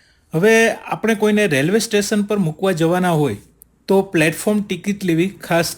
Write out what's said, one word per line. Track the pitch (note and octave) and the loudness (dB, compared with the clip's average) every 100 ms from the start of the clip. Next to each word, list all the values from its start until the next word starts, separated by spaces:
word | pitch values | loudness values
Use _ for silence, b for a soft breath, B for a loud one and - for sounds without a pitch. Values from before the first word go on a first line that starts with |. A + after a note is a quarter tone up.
| b b b | b b b
હવે | D#3+ G3+ A3+ A3+ | 0 4 4 2
આપણે | - - E3 G#3+ | 0 -6 -4 -2
કોઈને | G#3 G#3+ G#3 G#3 | 0 2 2 2
રેલવે | C#3 D3 G#3+ | 2 2 0
સ્ટેશન | A3 G#3 G3+ G#3 | 0 -2 0 -2
પર | G3+ G#3 | -2 -2
મૂકવા | E3 D3+ F#3+ | -2 -2 -2
જવાના | F3 E3 F3+ F3+ | 0 0 0 0
હોય | D#3+ C#3+ G2+ - _ _ _ - | 0 0 -4 -12 _ _ _ 0
તો | G3 | 0
પ્લેટફોર્મ | G3 E3+ D#3 D#3+ - G#3 | 2 0 0 0 -2 -2
ટિકિટ | G3+ F3+ G3+ G3+ | -2 -6 -6 -4
લેવી | F#3 E3 F#3 | -2 0 0
ખાસ | - - E3+ E3 | -4 -2 -2 -2